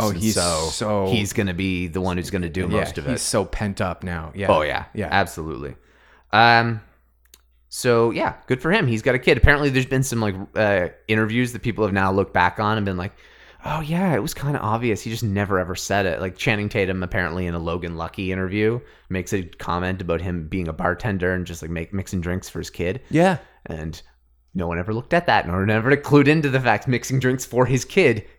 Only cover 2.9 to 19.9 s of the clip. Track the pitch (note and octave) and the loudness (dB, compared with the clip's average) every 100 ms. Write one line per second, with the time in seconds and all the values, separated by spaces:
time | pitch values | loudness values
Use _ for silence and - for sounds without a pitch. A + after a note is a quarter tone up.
2.9 | - D2 D#2 - A2 F#2+ - G#2 F#2+ F#2+ | -6 -4 -4 -2 -2 -2 -4 -4 -2 -4
3.9 | E2+ F#2 E2+ D#2+ F2+ G2 E2 D2+ C2 E2 | -4 -6 -8 -8 -4 2 2 2 -4 -6
4.9 | - E2+ G2 F#2 - D#2 C2 C#2 C2 _ | -8 0 0 0 -4 -8 -8 -10 -14 _
5.9 | _ _ _ - G#2+ A#2 A#2 A#2 A2 - | _ _ _ 0 6 6 6 2 -4 -10
6.9 | _ _ _ _ - _ _ - - B2+ | _ _ _ _ -20 _ _ -16 -2 2
7.9 | A#2 A#2 E3 - - - B2+ D#3+ A3 C#3 | 4 4 2 -4 -4 -4 -2 2 2 2
8.9 | A2+ C3 B2+ F3 C3 - D3 C#3+ C3 B2+ | 2 2 2 4 6 6 6 4 2 2
9.9 | C3+ C3+ A#2 G#2+ F#2 G2+ - G#2 G2 F2 | 0 0 0 -2 -4 -6 0 2 2 0
10.9 | - - G#2+ A2 A#2 B2 A#2 B2 F#2+ G#2 | -6 0 2 2 2 0 -2 -4 0 2
11.9 | G2 F#2+ F#2+ F#2 F#2 F2 - G#2+ A2 G2 | 2 2 2 2 2 2 2 -2 0 -2
12.9 | F2+ F#2+ - - - - - - D#3 D3+ | -4 -6 -10 -20 -20 -20 -12 -6 -6 -2
13.9 | E3+ F#3+ B2 - - C#3 C#3 G#2+ A2+ A#2+ | 0 2 0 -2 -6 -4 -2 -2 -2 0
14.9 | F#2+ A2+ A2 A2 G2+ G2+ F#2 F2 F2+ - | -2 -4 -4 -2 0 0 0 -2 -6 -2
15.9 | G2 F#2+ C#2+ F#2 - C3+ G#2 G#2 G#2+ F#2+ | 0 0 -2 -6 -4 -2 0 0 0 0
16.9 | F#2 F2+ G2 E2+ F2 F2 E2+ E2+ F2 E2+ | -2 -2 -2 -2 -2 -4 -4 -4 -4 -6
17.9 | E2 E2 - F#2 F#2 F#2 G#2 G#2+ A#2+ - | -6 -8 -6 -4 -2 -2 0 0 0 -8
18.9 | - - F#2 F2+ G2+ F2 - - F2 F#2 | -20 -6 -6 -2 -4 -4 -10 -4 -2 -2